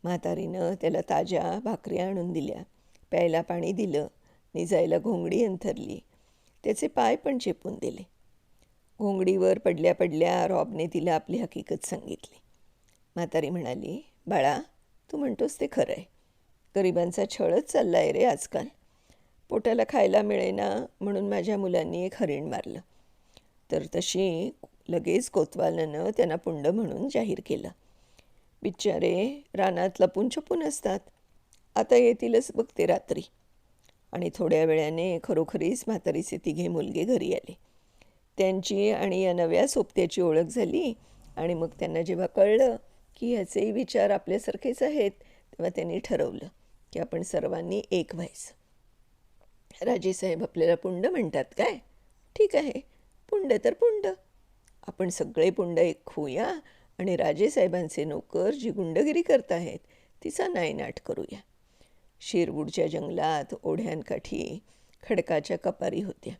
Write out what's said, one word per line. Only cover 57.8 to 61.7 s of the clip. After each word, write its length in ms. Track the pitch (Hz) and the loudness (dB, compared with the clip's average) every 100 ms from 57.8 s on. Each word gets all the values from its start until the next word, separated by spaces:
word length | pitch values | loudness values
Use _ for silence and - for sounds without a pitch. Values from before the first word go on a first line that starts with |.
| 160 - | -4 -4
नोकर 460 | 156 117 - - 190 | -4 -6 -4 -2 0
जी 200 | 285 226 | 0 -4
गुंडगिरी 520 | 202 170 165 294 302 | -4 -2 2 2 2
करतायत, 560 | 349 277 - 170 170 170 _ _ _ _ | 4 2 2 -4 -4 -10 _ _ _ _
तिचा 220 | 165 - - | -10 -4 -4
नायनाट 540 | 339 160 147 139 - - | -2 -2 -4 -8 -10 -10
करूया." 320 | - - 202 _ _ _ | -8 -8 -14 _ _ _